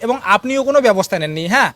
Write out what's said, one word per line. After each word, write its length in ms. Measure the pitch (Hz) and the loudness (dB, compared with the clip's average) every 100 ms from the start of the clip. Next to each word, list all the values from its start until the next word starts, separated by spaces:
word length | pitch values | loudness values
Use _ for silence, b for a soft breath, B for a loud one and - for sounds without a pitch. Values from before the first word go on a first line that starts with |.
এবং 180 | 233 254 | -4 -2
আপনিও 400 | 180 208 254 269 | 0 0 0 -2
কোনো 180 | 269 285 | 0 2
ব্যবস্থা 380 | 240 190 180 180 | 4 2 -2 -4
নেননি। 280 | 156 156 170 | -4 -6 -2
হ্যাঁ, 260 | 262 196 | 0 0